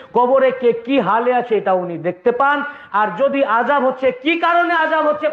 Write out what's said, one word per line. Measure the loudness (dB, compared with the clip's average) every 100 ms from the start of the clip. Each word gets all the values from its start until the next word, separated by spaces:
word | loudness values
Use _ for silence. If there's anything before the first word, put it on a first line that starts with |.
| -4
কবরে | 0 2 4 2
কে | 2 0
কি | 0 0 0
হালে | 2 0 2
আছে | 0 0 -2
এটা | 0
উনি | -2 -2 -6
দেখতে | -6 -2 -2
পান, | 2 0 0 -4 -12 -6
আর | -2 -2 0
যদি | -2 0 0
আযাব | 0 0 0 0
হচ্ছে, | 0 -2
কি | -2 -2 0
কারণে | 0 2 0
আযাব | 0 0 0 0
হচ্ছে, | -2 -4